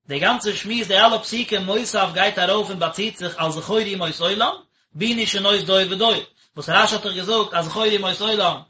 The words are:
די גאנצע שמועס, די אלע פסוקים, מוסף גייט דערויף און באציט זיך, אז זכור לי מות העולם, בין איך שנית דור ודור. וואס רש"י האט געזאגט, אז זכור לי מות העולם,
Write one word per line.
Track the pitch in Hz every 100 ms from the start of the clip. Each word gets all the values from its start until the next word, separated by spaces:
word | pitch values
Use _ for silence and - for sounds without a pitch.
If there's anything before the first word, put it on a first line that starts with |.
| -
די | 143
גאנצע | 185 240 208
שמועס, | 196 196 233 190
די | 190
אלע | 220 226
פסוקים, | - 226 - 196
מוסף | 190 214 247 208 190
גייט | 170 202 202
דערויף | 180 214 196
און | 185
באציט | 165 175 220 -
זיך, | 180 165
אז | 160
זכור | 156 160 220
לי | 202
מות | 190 165 156
העולם, | 170 202 240 381 - _ _
בין | 151 220 233
איך | 214
שנית | 202 196 202 165
דור | 190 190
ודור. | 190 226 180 - _ _ -
וואס | 147
רש"י | 180 214
האט | 214 202
געזאגט, | 180 185 226 202
אז | 170
זכור | 160 -
לי | 220 208
מות | 185 180
העולם, | 214 208 185 131 -